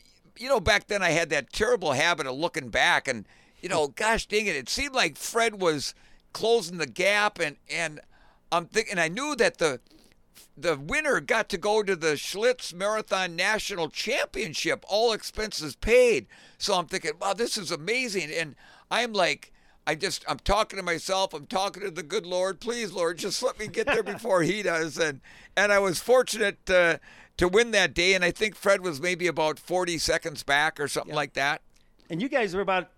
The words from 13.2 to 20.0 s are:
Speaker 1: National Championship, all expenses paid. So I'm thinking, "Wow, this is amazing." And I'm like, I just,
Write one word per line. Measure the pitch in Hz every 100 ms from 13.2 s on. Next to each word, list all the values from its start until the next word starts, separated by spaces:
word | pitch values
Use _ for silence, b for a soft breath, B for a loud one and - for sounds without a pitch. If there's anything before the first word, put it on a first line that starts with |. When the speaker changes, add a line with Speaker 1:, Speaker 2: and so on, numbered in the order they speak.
| 185 165
Speaker 1:
National | 190 214 - 196 160
Championship, | - - 277 571 - 202 147 160 135 -
all | 202 233
expenses | 214 - - 214 - 151 -
paid. | - 240 247 170 104 B B B
So | - 190
I'm | 160
thinking, | 185 160 160
"Wow, | 196
this | 190 240 220
is | 160
amazing." | 165 165 240 254 196 151
And | 160 160 120 B B B
I'm | 208 240
like, | 208 170 143 - b b b -
I |
just, | 156